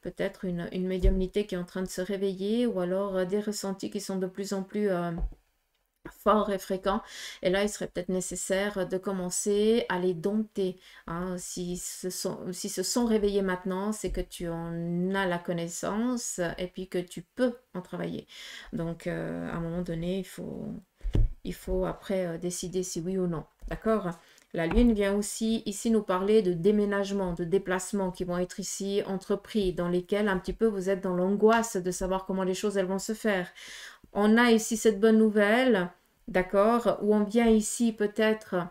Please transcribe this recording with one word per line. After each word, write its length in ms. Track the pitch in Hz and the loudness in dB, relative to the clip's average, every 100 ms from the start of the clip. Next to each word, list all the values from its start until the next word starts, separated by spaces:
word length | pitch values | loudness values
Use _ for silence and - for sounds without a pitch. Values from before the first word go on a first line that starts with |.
peut-être 440 | 185 - 190 196 185 | -12 -6 -6 -4 -6
une, 220 | 175 170 | -6 -4
une 160 | 185 185 | -4 -2
médiumnité 580 | 185 185 190 185 202 208 | 2 4 4 0 -2 -2
qui 80 | |
est 60 | 180 | -4
en 40 | |
train 200 | 175 190 | -6 -6
de 40 | 185 | -6
se 140 | - | -6
réveiller 640 | 185 196 196 185 196 226 247 | -4 -2 -2 -2 -2 0 0
ou 140 | 185 | 0
alors, 380 | 175 185 202 190 | 0 0 0 0
euh, 80 | 185 | 0
des 140 | 208 | 0
ressentis 520 | 208 208 196 190 214 | -2 -4 -6 -6 -6
qui 100 | 208 | -8
sont 160 | - 190 | -6 -4
de 80 | 185 | -4
plus 280 | 185 196 | -6 -6
en 100 | 196 | -4
plus... 260 | 190 214 208 | -4 -2 0
Euh, 220 | 180 175 170 - - _ _ _ _ _ _ - | 0 -2 -4 -6 -6 _ _ _ _ _ _ -20
forts 420 | - 214 208 202 | -2 4 4 4
et 80 | 196 | -2
fréquents. 420 | - 185 190 208 - - - - | -2 -2 0 -2 -4 -14 -14 -4
Et 60 | 180 | 0
là, 140 | 190 | 2
il 60 | 208 | 0
serait 180 | - 180 | -2 -6
peut-être 220 | - 180 | -6 -4
nécessaire 760 | 185 180 180 - 190 202 202 175 | -4 -4 -8 -2 -2 -2 -2 -2
de 80 | 185 | -2
commencer 880 | 196 190 180 - 214 202 214 233 - | -4 -4 -4 -2 0 2 4 2 0
à 120 | 180 | 0
les 140 | 185 | 0
dompter, 640 | 175 202 214 214 - 190 185 - - - | 0 0 0 -2 -2 -4 -4 -18 -20 -10
hein. 300 | 165 185 180 | -6 -6 -6
Si 400 | - - 175 175 | -8 -8 -6 -6
se 320 | - - 185 | -8 -8 -8
sont, 420 | 180 190 - - | -6 -6 -6 -8
si 160 | 180 202 | -8 -6
se 160 | 190 | -4
sont 220 | 185 254 233 | -2 0 2
réveillés 360 | 220 202 202 | 2 2 2
maintenant, 520 | 190 180 190 185 208 | 0 -2 -4 -4 -2
c'est 180 | 214 185 | -4 -4
que 80 | 185 | -4
tu 300 | 180 - 175 | -6 -8 -6
en 680 | 165 170 170 170 175 185 196 | -6 -6 -6 -2 -2 0 0
as 100 | 190 | 0
la 120 | 175 | -2
connaissance 1040 | 180 170 170 - 170 202 240 247 - - 170 - | -2 -4 -4 -6 -4 -2 -2 -2 -4 -4 -4 -4
et 100 | 180 | -8
puis 220 | - 185 | -8 -6
que 80 | 180 | -6
tu 240 | 175 - | -6 -12
peux 340 | - - 254 240 _ | -14 -2 -2 -2 _
en 80 | 180 | -12
travailler. 460 | - 175 170 165 - - - - - | -10 -8 -6 -8 -12 -20 -18 -18 -10
Donc, 340 | - 165 170 175 | -6 -6 -6 -6
euh, 420 | 165 165 170 165 | -4 -4 -6 -6
à 60 | 170 | -6
un 40 | |
moment 200 | 165 170 | -4 -4
donné, 380 | 175 165 175 190 | -4 -4 -2 -4
il 60 | 185 | -6
faut, 480 | - 175 - - - - _ - - - - - | -10 -10 -8 -10 -10 -14 _ -2 4 2 2 -10
il 80 | |
faut 320 | 180 - 185 180 | -8 -2 -2 0
après, 400 | - - 190 180 | -4 -4 -2 -2
euh, 120 | 165 | -4
décider 460 | 175 175 180 185 | -4 -6 -4 -4
si 160 | 185 175 | -4 -4
oui 180 | 165 190 | -2 0
ou 100 | 180 | 0
non. 180 | 160 - _ - | -2 -8 _ -10
D'accord ? 400 | 160 220 220 180 165 _ - _ | -4 0 0 -2 -8 _ -20 _
La 140 | 170 165 | -2 2
lune 260 | 220 240 | 6 6
vient 220 | 214 196 202 | 6 2 2
aussi 480 | 208 - 220 226 214 | -2 -2 -2 -2 -4
ici 240 | 202 233 | -4 2
nous 140 | 220 | 2
parler 380 | 208 185 196 220 | 2 0 4 4
de 100 | 180 | 4
déménagement, 800 | 175 180 214 202 202 196 196 185 | 2 4 4 2 0 0 -2 -2
de 140 | 170 170 | -4 0
déplacements 680 | 196 190 185 - 202 190 | 0 0 -4 -2 -2 -2
qui 140 | 175 180 | -4 -4
vont 120 | 175 | -2
être 220 | 180 - | -4 -6
ici 420 | 185 - 196 196 202 | -8 -6 -2 -2 -2
entrepris, 640 | 190 - 202 - 220 185 | -6 -2 -4 -2 0 0
dans 160 | 170 175 | 0 0
lesquels 400 | 180 180 208 214 | 0 0 0 2
un 100 | 185 | 0
petit 160 | 190 | -2
peu 120 | - 226 | 0 0
vous 220 | 202 185 | 0 -2
êtes 120 | 190 | 0
dans 140 | 185 180 | 0 0
l'angoisse 640 | 185 202 214 233 220 196 | 2 4 6 6 2 -2
de 140 | 180 | -4
savoir 340 | 180 185 190 - | -4 -2 -2 -2
comment 180 | 190 | -2
les 100 | 185 | 0
choses 220 | 185 214 196 | 0 0 0
elles 100 | 185 | 0
vont 140 | 190 | -2
se 140 | - | -4
faire. 340 | 220 220 190 175 - - - - - - - | -2 0 0 -2 -10 -18 -16 -18 -20 -8 2
On 220 | 208 220 | 6 6
a 140 | 240 | 8
ici 260 | 226 220 220 | 6 4 2
cette 220 | 226 196 | 2 6
bonne 180 | 220 220 | 6 8
nouvelle, 720 | 220 208 202 226 262 208 175 - _ _ - | 6 6 6 6 6 4 2 -6 _ _ -2
d'accord, 720 | 180 185 202 214 240 208 - | 0 4 4 6 6 2 2
où 140 | 208 214 | 2 4
on 80 | |
vient 240 | 202 226 233 | 4 4 6
ici 440 | 220 214 - 233 | 6 4 0 0
peut-être 640 | 220 208 208 220 214 - 180 180 | 2 -2 2 2 2 -2 -4 -4